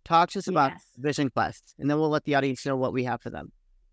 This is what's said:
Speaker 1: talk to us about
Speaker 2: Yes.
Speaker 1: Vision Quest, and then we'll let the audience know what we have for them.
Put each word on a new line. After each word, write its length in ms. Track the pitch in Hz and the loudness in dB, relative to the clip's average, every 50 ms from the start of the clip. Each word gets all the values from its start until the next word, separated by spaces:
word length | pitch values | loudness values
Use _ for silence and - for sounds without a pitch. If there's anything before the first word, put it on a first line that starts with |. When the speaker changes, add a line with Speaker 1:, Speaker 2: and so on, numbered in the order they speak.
| - | -4
Speaker 1:
talk 260 | - 170 165 175 - | 2 4 4 4 4
to 80 | - 196 | 0 -6
us 80 | 180 | -4
about 260 | - 185 160 139 135 | 0 2 2 2 2
Speaker 2:
Yes. 200 | - - _ _ - 120 | 0 -6 _ _ -14 -6
Speaker 1:
Vision 320 | 127 147 135 - 143 127 | -4 -2 0 0 0 0
Quest, 440 | - - 101 78 - - _ _ - - | 0 0 -2 -2 -2 -8 _ _ -12 -4
and 120 | 135 139 | -2 0
then 80 | 147 151 | 2 2
we'll 120 | 156 151 | 2 2
let 140 | 151 151 - | 0 0 0
the 100 | 147 143 | 0 0
audience 300 | 139 135 139 131 - - | 2 2 0 -2 -2 -4
know 120 | 143 135 | -4 -2
what 160 | 131 131 120 | 0 0 0
we 120 | - 127 123 | 0 -2 -2
have 160 | 123 117 117 | -2 -4 -6
for 80 | - 120 | -6 -10
them. 220 | - 78 71 - - _ _ _ _ _ _ _ | -10 -10 -12 -14 -18 _ _ _ _ _ _ _